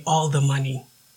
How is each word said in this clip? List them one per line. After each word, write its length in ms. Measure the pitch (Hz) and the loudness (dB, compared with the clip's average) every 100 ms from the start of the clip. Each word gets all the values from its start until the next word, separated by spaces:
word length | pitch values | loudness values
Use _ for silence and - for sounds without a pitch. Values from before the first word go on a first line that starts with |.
| - | 0
all 220 | 160 156 | 0 2
the 120 | 143 | 2
money 440 | 139 139 135 127 - _ _ | 2 0 -4 -6 -12 _ _